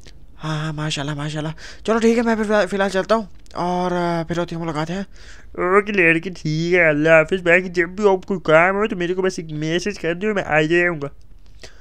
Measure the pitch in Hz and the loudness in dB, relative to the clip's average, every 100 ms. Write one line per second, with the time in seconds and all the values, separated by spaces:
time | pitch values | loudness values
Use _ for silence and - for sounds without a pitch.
0 | - - - - 156 156 156 151 156 151 | -18 -18 -18 -10 -6 -4 -4 -4 -6 -4
1 | 143 147 151 151 151 156 - - - 226 | -6 -6 -6 -6 -6 -8 -14 -6 0 2
2 | 226 233 233 220 214 214 180 196 196 190 | 4 4 2 0 2 2 2 0 0 0
3 | 185 226 202 - - - 175 180 180 175 | 2 0 0 -12 -12 -6 -2 0 0 0
4 | 175 170 165 170 175 165 165 151 160 185 | 0 -2 -2 -4 -4 -4 -4 -4 -4 -4
5 | 196 - - - - - 175 196 202 202 | -8 -12 -18 -18 -12 -4 2 4 4 4
6 | 165 160 180 175 156 156 170 180 165 147 | 4 4 0 -6 -4 -2 2 4 4 4
7 | 156 160 156 185 170 175 185 175 170 185 | 6 6 6 0 4 2 2 0 -2 2
8 | 202 190 - 190 156 156 180 196 220 190 | 4 4 0 -4 4 4 6 2 -2 -2
9 | 175 185 185 185 160 151 156 170 208 196 | -2 -2 -2 -4 -6 -6 -2 -2 -2 -4
10 | 165 175 214 196 - 151 156 175 175 160 | -4 -2 -2 -2 0 2 4 4 2 0
11 | 139 - - - - - - - | -6 -12 -18 -20 -20 -18 -18 -18